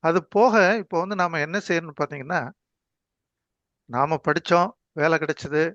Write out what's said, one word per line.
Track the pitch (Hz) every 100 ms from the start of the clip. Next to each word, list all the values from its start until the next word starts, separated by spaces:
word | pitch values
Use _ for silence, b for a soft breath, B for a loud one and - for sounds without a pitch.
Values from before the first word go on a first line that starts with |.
அது | 165 175
போக | 165 202 247 220 185 220
இப்போ | 185 170
வந்து | 185 202
நாம | 175 165
என்ன | 147 190
செய்யணும்னு | - 170 165 143
பாத்தீங்கன்னா, | 147 143 135 175 117 - _ _ _ _ _ _ _ _ _ _ _ _ _
நாம | 120 143 160
படிச்சோம், | - 147 - 175 185 - _
வேலை | - 151 160
கிடைச்சது | 151 156 143 151 160